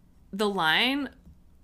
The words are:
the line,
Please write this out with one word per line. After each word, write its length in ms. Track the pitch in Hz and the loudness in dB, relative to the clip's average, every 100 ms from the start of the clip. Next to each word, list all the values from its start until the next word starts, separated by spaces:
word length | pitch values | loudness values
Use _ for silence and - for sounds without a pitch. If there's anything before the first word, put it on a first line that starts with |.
| - _ - | -20 _ -12
the 160 | 196 208 | -4 -2
line, 640 | 196 160 165 240 277 269 - - - - - | 0 2 2 2 0 -6 -12 -20 -20 -20 -16